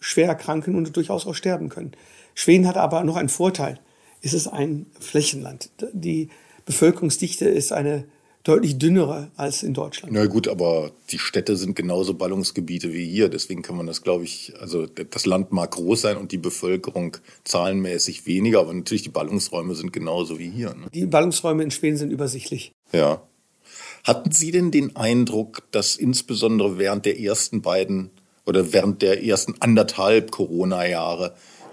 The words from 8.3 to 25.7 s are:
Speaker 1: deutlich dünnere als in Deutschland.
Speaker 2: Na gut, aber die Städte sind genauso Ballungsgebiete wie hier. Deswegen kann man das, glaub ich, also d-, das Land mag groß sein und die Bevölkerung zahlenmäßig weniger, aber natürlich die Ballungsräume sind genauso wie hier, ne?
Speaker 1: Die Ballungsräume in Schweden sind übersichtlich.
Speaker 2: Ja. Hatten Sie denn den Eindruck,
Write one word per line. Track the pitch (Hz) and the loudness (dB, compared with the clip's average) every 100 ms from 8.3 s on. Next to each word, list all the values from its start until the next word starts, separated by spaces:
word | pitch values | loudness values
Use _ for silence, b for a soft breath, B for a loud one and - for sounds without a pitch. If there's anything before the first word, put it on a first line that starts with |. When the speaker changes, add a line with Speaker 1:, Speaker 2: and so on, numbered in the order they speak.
| b | b
Speaker 1:
deutlich | - 151 165 135 | 4 4 4 2
dünnere | 156 185 143 143 147 - | 4 6 4 -2 -10 -6
als | 139 135 | -4 -4
in | - | -4
Deutschland. | 135 - - - | -4 -6 -10 -4
Speaker 2:
Na | 107 104 | 2 2
gut, | 107 - | 2 0
aber | 92 85 82 76 - - | 0 2 2 -2 -8 -10
die | - | -6
Städte | - 101 - 95 | -2 -2 0 -2
sind | 92 87 | -2 -4
genauso | 87 90 95 85 | -2 -2 -2 -2
Ballungsgebiete | 90 95 98 - 85 87 87 | -2 -2 -2 -4 -6 -6 -6
wie | 82 85 | -6 -4
hier. | 98 98 | 2 2
Deswegen | 85 - 85 | 0 -6 -8
kann | - 87 | -8 -8
man | 82 | -8
das, | 82 | -6
glaub | - 87 | -2 -2
ich, | 85 - - - | -2 -10 -14 -16
also | 87 85 78 | -6 -4 -4
d-, | - 85 | -8 -10
das | - - | -4 0
Land | 92 95 | 0 0
mag | 92 85 | -2 -2
groß | - 87 113 | -4 0 2
sein | 107 101 | 2 -2
und | 98 | -6
die | 92 | -6
Bevölkerung | 87 - 90 92 - - 85 - b b - | -6 -4 -2 -2 -4 -6 -6 -10 b b -4
zahlenmäßig | 92 90 95 92 87 - - - | -2 0 -2 -2 -2 -4 -4 -2
weniger, | 92 113 107 | 0 4 4
aber | 82 | 4
natürlich | 90 - 113 | -2 -4 -4
die | - | -4
Ballungsräume | - 76 98 - 87 87 80 | -6 -2 -2 -2 -4 -4 -6
sind | 90 | -8
genauso | 87 82 85 82 80 | -6 -4 -4 -4 -6
wie | 87 | -8
hier, | 110 110 - | -8 -8 -8
ne? | 92 | -12
Speaker 1:
Die | 160 185 | -4 2
Ballungsräume | 156 175 170 170 156 | 4 4 2 0 0
in | 151 | -2
Schweden | - 151 151 | -2 -2 0
sind | 143 | -2
übersichtlich. | 135 139 127 - 131 - _ _ | -4 -4 -6 -8 -10 -10 _ _
Speaker 2:
Ja. | 85 73 76 - _ _ _ B B B B | 2 2 0 -6 _ _ _ B B B B
Hatten | - - - | 0 0 2
Sie | - 160 | 0 2
denn | 180 175 | 2 4
den | 151 139 - | 2 2 -2
Eindruck, | 113 120 120 110 110 - - | 2 4 2 0 -4 -10 -4